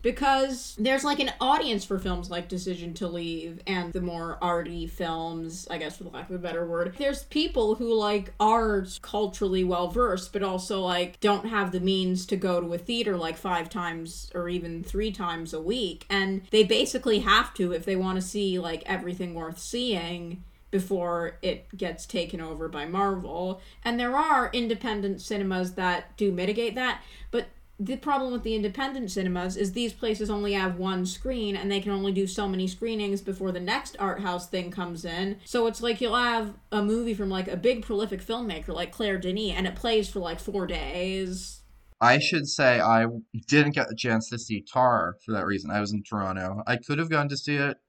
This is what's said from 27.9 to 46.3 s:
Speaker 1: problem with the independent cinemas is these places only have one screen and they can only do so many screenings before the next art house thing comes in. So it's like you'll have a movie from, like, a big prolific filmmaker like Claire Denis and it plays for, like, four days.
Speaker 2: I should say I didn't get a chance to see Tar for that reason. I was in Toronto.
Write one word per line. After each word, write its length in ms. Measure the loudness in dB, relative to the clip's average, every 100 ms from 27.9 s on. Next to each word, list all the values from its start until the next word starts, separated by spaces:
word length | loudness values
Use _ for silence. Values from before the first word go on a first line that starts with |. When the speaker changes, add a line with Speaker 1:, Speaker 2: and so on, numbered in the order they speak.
Speaker 1:
problem 380 | -4 0 0 0
with 100 | -2
the 140 | -2 0
independent 520 | 0 -2 -4 -2 -4
cinemas 480 | -2 0 0 -2 0
is 140 | -2
these 220 | 0 -2
places 360 | -2 -2 0 0
only 240 | 0 0
have 240 | 2 0 0
one 280 | -2 0 -2
screen 480 | -4 -4 -2 -2
and 160 | -2 0
they 80 | 0
can 140 | 0
only 180 | 0 2
do 160 | 2 0
so 220 | 0 -2
many 180 | 0 0
screenings 540 | -2 -2 0 0 -2
before 320 | -2 -4 -2
the 80 | -2
next 340 | 0 -2 -2 -4
art 200 | -2 0
house 280 | -2 -2 -2
thing 240 | -4 -4
comes 320 | -4 -6 -4
in. 340 | -6 -2 -2 -4
So 240 | -4 2 2
it's 120 | 0
like 200 | -2 0
you'll 160 | 2 2
have 380 | 2 2 -2 -6 -4
a 100 | 0
movie 320 | 2 2 0
from, 160 | 0 0
like, 160 | 0 -2
a 100 | 2
big 280 | 2 2
prolific 360 | 0 -2 0 -4
filmmaker 540 | -4 -4 -4 -6 -6
like 160 | -4 -6
Claire 260 | -2 0 0
Denis 380 | 0 0 0 0
and 80 |
it 120 | -2 -2
plays 320 | 2 2 2
for, 100 | -2
like, 220 | -4 -6
four 260 | -4 -4 -2
days. 920 | -4 -4 -2 -2 -2 -2 -6 -8 -14 -20 -20 _ 2
Speaker 2:
I 180 | 6 6
should 300 | 4 0 -2
say 320 | 4 4 6
I 260 | 6 6 4 0 -8 -10 4
didn't 300 | 6 8 4
get 160 | 0
a 20 |
chance 340 | 0 2 2 2
to 100 | -8
see 200 | -4 -4
Tar 540 | -2 4 6 6 2 -4
for 60 | -4
that 160 | -2 0
reason. 240 | 0 0
I 80 | -2
was 140 | 0
in 100 | -2
Toronto. 600 | -2 -2 -2